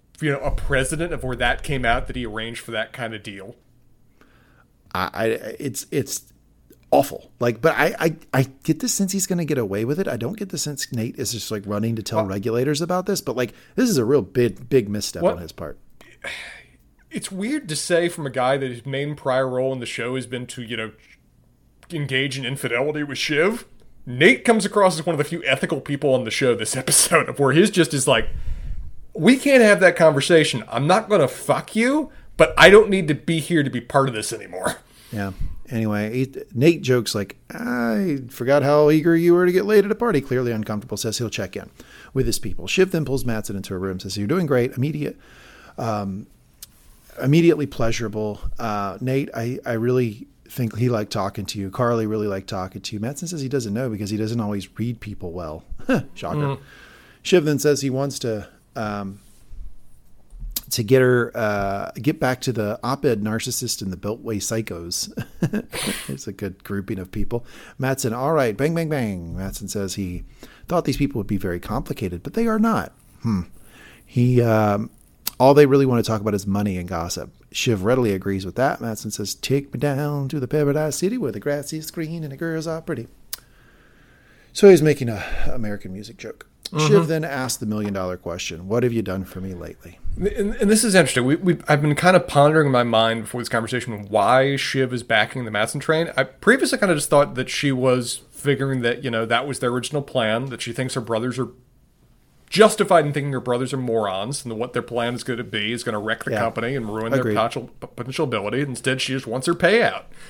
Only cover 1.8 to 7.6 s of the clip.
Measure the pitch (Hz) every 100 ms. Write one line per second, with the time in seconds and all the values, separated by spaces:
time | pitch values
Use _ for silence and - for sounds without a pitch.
1.8 | 117 123 135 127 117 107 113 117 - 110
2.8 | 110 - 113 107 113 98 98 - _ _
3.8 | _ _ _ _ - _ _ _ _ _
4.8 | _ 92 92 - 113 113 110 - 139 135
5.8 | - 151 - - - _ _ _ _ _
6.8 | _ 139 139 - - _ 120 113